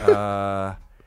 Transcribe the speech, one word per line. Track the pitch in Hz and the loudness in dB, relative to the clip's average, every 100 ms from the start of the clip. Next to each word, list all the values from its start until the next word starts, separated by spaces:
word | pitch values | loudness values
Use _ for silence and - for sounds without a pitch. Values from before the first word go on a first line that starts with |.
| 104 | 4
Uh, | 101 104 101 98 98 98 95 - - | 2 2 -2 -2 -2 -4 -8 -14 -20